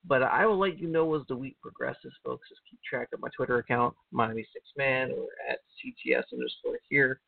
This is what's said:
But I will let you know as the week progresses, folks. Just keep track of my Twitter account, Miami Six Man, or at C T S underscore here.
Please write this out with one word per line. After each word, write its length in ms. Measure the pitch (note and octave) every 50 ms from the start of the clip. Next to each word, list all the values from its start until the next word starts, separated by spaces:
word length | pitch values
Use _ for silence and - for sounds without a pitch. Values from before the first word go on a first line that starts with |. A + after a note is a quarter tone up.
| -
But 180 | C#3 C#3 B2+ C3
I 220 | - - D3+ G3
will 120 | A3 G#3
let 200 | F#3 G3 F#3+ E3 -
you 80 | E3+
know 260 | E3 D#3+ E3 D#3+ D#3+ D#3
as 120 | D3+ B2+
the 80 | - C3+
week 220 | B2 C3+ C3 - _
progresses, 520 | - - - - B2 B2+ B2 - - - - - _
folks. 240 | B2+ B2+ B2+ -
Just 140 | - - _ _ -
keep 120 | - _
track 280 | - - C#3+ B2 B2 -
of 80 | - A2
my 80 | - B2 -
Twitter 220 | - C3 B2 B2
account, 380 | A#2+ A2+ - B2+ A#2+ B2 - - _ _ _
Miami 340 | - B2+ A2+ A2 A2 A2+ G#2+ _ _
Six 120 | - _ - _
Man, 340 | C#3+ C#3 C3+ C3 C3 C3 B2+
or 160 | - D3+ - - - - - B2+
at 100 | B2+ - _ _ _ -
C 120 | - C3 - -
T 120 | - - B1+
S 80 | B1 - -
underscore 480 | - B2+ B2 B2 - - - - - - _ _
here. 300 | - C#3+ C3+ C3 C3 _ _